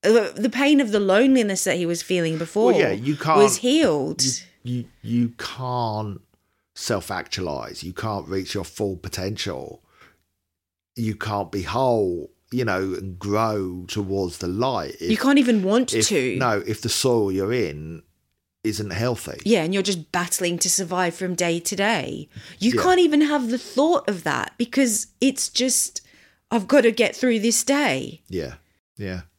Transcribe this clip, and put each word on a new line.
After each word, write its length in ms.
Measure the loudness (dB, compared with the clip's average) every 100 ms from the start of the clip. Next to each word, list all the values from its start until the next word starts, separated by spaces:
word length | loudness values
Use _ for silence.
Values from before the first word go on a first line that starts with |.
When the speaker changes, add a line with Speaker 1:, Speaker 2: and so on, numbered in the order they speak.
Speaker 1:
uh, 260 | 6 4 4
the 160 | -2 -2
pain 300 | 2 4 4
of 120 | 4
the 80 | 2
loneliness 640 | 4 6 6 6 4 0
that 120 | 0 0
he 100 | 0
was 160 | -2
feeling 360 | -2 0 0 -2
before 340 | -2 2 4
Speaker 2:
Well, 80 | 4
yeah, 100 | 0
you 240 | 0 -2 -2
can't, 220 | 2 6
Speaker 1:
was 200 | 6 4
healed? 640 | 2 2 4 2 -2 -2
Speaker 2:
you, 100 | -2 -2 -10 _
you, 220 | -6 -6 -8 _
you 260 | -2 0 0 -2
can't 840 | -12 -10 -6 -2 -2 -2 -6 -10 _ _ _ _ _
self-actualize. 1080 | -12 -4 -4 -2 -8 -6 -6 -4 -6 -8 -12
You 80 | -12
can't 340 | -8 -6 -6 -4
reach 260 | -6 -4
your 100 | -8
full 320 | -8 -6 -6 -4
potential. 880 | -8 -6 -6 -6 -6 -8 -10 -16 _ _ -20 _ _ _ _ _ _ _ _ -6
You 180 | -4
can't 380 | -4 -4 -4 -4
be 100 | -6
whole, 680 | -4 0 2 2 0 -2 -8 _ _
you 140 | -4
know, 300 | -2 -2 -2
and 240 | -4 -8 -8
grow 680 | -2 0 0 -2 -4 -6 -8
towards 500 | -6 -4 -2 -2 -4
the 100 | -6
light. 480 | -2 -2 -2 -6 -8
If, 100 | -2
Speaker 1:
You 60 | 0
can't 220 | 4 4
even 240 | 4 2
want 300 | 2 2 2
Speaker 2:
if, 140 | 0 2
Speaker 1:
to. 280 | 2 0 0
Speaker 2:
no, 240 | 0 0 -2
if 140 | -4
the 60 | -4
soil 420 | 0 2 2 2
you're 220 | 0 0
in 500 | 0 -2 -4 -10 -14 _ _ _ _ _ _
isn't 260 | -6 -4 -6
healthy. 480 | -2 -2 -2 -6 -6
Speaker 1:
Yeah, 180 | 2 2
and 100 | 2
you're 100 | 0
just 300 | -2 -4 -4
battling 460 | -4 -2 -2 -2 -2
to 100 | 0
survive 460 | -2 -2 0 -2
from 200 | -2 -6
day 260 | -2 0 0
to 160 | -4 -2
day. 520 | 0 0 -4 -10 -12 -16 -18 -2
You 140 | 0
Speaker 2:
Yeah. 100 | 2
Speaker 1:
can't 180 | 4 4
even 220 | 6 4
have 260 | 4 2 0
the 60 | -4
thought 480 | -4 0 2 2 0
of 140 | -4
that 280 | -2 -4 -4 _
because 480 | -2 2 2 0 -6 _
it's 300 | 0 0 -4
just, 540 | -2 0 0 -2 -6 _ -20 _ _ _
"I've 180 | -2 4
got 140 | 6
to 80 | 6
get 240 | 4 0 2
through 220 | 2 2
this 260 | 2 0
day." 560 | 2 2 2 0 -4 -12 _
Speaker 2:
Yeah, 280 | -6 -6 -10 _ _ _ -12
yeah. 240 | -8 -8 -12